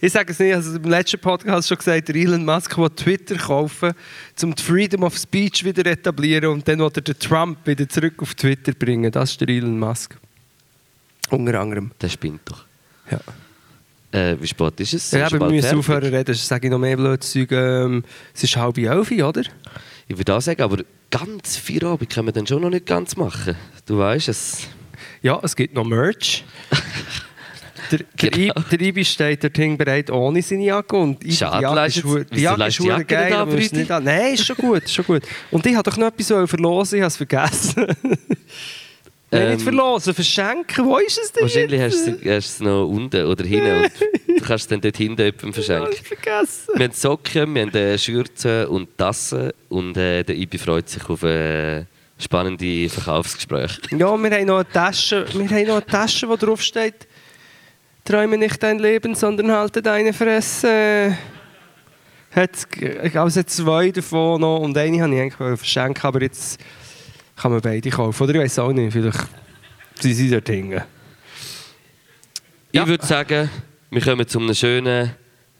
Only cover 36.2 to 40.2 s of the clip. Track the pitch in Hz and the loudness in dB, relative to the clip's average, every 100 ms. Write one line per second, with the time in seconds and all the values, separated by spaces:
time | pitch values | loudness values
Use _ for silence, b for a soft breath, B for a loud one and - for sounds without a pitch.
36.2 | 208 208 180 165 170 175 196 202 185 - | 0 2 2 2 2 2 2 2 0 -2
37.2 | 143 135 147 139 - - 220 170 269 202 | -4 0 0 0 -2 0 0 0 0 -2
38.2 | - 220 - B B B B B B _ | 0 -4 -4 B B B B B B _
39.2 | _ 233 226 226 226 262 262 240 170 175 | _ 0 2 2 0 2 2 2 0 0